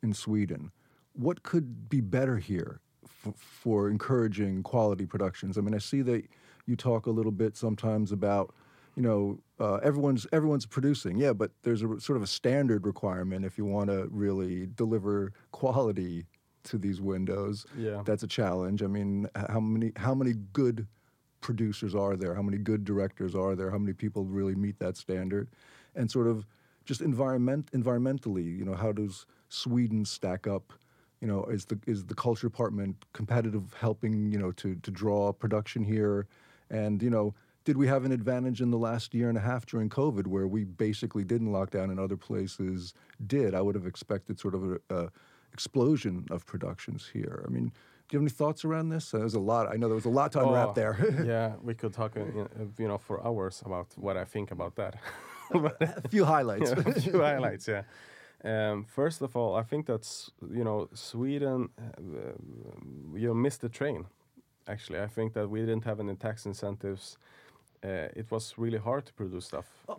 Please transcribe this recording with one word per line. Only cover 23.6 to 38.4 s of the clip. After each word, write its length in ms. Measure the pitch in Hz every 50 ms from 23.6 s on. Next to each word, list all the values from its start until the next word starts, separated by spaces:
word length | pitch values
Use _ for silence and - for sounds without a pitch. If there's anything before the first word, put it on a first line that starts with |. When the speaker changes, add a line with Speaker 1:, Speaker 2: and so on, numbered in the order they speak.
| 95 92
Speaker 1:
How 80 | 98 101
many 140 | 104 101 95
people 320 | - - 107 - 104 95
really 280 | 95 95 98 98 98 98
meet 240 | 95 101 101 101 -
that 180 | 95 92 92
standard? 540 | - - - 92 92 92 92 98 101 113 - - - - - - - - _ -
And 140 | - 123 113
sort 160 | - 127 117 117
of 180 | 113 110 104 - _ _ _ _ _ _ -
just 160 | - 139 117
environment-, 720 | 165 156 131 113 135 131 131 127 123 127 135 151 143 -
environmentally, 720 | - 131 113 127 123 120 123 135 135 143 - 113 98 92 85 85 85 95
you 60 | 95
know, 120 | 95 95
how 160 | 90 110 110
does 340 | 104 104 104 101 95 - - _ _ _ _ -
Sweden 560 | - - - 131 120 123 120 113 110 110 104
stack 400 | - - - - 95 90 92 -
up? 260 | 107 98 95 - - - - _ _ _ _ _ _ _ -
You 80 | - 113
know, 160 | 101 98 -
is 200 | - 117 98 -
the, 140 | - 113 101 - -
is 180 | 113 101 92
the 100 | - 104
culture 320 | - - 120 117 - - 117
department 580 | - - 120 101 104 101 101 98 92 - - _ -
competitive, 600 | - 110 - 120 120 113 113 104 107 95 - - -
helping, 520 | - 113 107 - - 110 110 107 104 104
you 60 | 104 101
know, 140 | 98 90
to, 240 | 90 - - 101 92
to 160 | 87 - -
draw 420 | 95 90 104 107 101 104 101 101 101
production 500 | - - 104 107 107 107 - - 117 107
here? 440 | 101 107 107 104 104 101 101 101 - _ - - - - _ _ -
And, 320 | - 110 107 107 104 98
you 80 | 113 123
know, 240 | 120 110 104 107 104 - _ _ _ _ -
did 100 | - 143
we 120 | 131 139 131
have 180 | 135 135 127
an 60 | 135
advantage 500 | 131 123 104 123 127 123